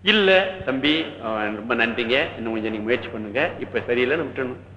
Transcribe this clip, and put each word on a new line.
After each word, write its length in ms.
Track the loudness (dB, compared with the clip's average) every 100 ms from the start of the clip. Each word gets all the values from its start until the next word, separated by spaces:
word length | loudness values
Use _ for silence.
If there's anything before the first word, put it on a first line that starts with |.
இல்ல 260 | 4 6 8 6 4 -4 -4
தம்பி, 300 | 0 2 2 -2 -6
அஹ், 320 | -4 -2 -2 -4
ரொம்ப 180 | -2 0
நன்றிங்க, 420 | 0 0 0 2 0 -4
இன்னும் 200 | -4 -2
கொஞ்சம் 180 | -2
நீங்க 140 | -4 0
முயற்சி 220 | 0 -2
பண்ணுங்க, 320 | -8 -4 -2 -2 -4
இப்ப 240 | -6 -6 0
சரியில்லைன்னு 400 | 0 2 0 -2
விட்டுறணும். 360 | -4 -6 -8 -14